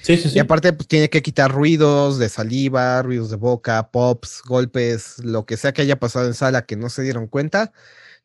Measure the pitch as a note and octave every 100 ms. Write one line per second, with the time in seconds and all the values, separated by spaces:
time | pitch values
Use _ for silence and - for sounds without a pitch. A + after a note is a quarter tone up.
0 | - E3+ D#3+ C#3 C#3+ D#3+ F3 D#3 - D#3
1 | D3+ D#3 C#3 C#3 C3+ C3+ D3+ D#3+ D3+ C#3+
2 | C#3+ C3+ A2 - A2 C3 C3+ B2+ B2+ B2+
3 | B2 B2 A2+ G#2 A#2+ A#2+ - A2+ A2 B2
4 | B2 A#2+ - - - B2+ B2 C3 A#2+ A2+
5 | - - A#2+ A2+ G#2+ A2 C#3 C3+ C#3+ C#3
6 | A#2+ B2+ B2 A2+ C3+ B2+ - G#2+ A#2+ -
7 | C3+ A#2+ A2 C3+ D#3 G3 A3 _ _ _
8 | - _